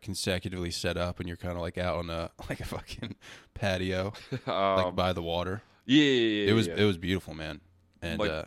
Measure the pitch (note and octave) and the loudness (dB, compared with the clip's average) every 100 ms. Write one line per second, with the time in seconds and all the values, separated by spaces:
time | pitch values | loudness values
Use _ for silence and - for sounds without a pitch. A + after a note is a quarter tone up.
0 | - F2+ - F#2 G2 F#2 E2+ - F2+ F2 | -6 -4 0 0 -2 -4 -4 -2 -2 0
1 | F2 - F2 E2+ F2+ F2 E2+ F2+ F2+ E2+ | -2 -4 -8 -6 -6 -4 -4 -2 -2 -2
2 | E2+ E2 E2 - - - - - - - | -2 -4 -6 -8 -10 -8 -8 -10 -10 -10
3 | A2+ - - - - - G2+ F#2 F#2 F#2 | -10 -12 -16 -20 -20 -6 -2 0 0 -2
4 | G2 - - C3 - F#2 G2 F#2+ F2+ F2+ | -2 -6 -10 -8 -2 2 4 4 2 2
5 | F#2 F2+ E2+ E2+ F2+ G#2 - _ - C#3+ | 0 0 -2 -2 -2 -6 -10 _ 2 6
6 | C#3+ B2+ A2+ G#2 G2+ A2 F2+ E2 G#2 E2+ | 6 6 4 4 4 4 4 4 2 2
7 | F2 F#2 - D#2 D#2 D2+ - _ _ _ | 0 -2 -2 -8 -8 -10 -14 _ _ _
8 | E2+ E2+ F2 D#2 | -4 -2 0 -2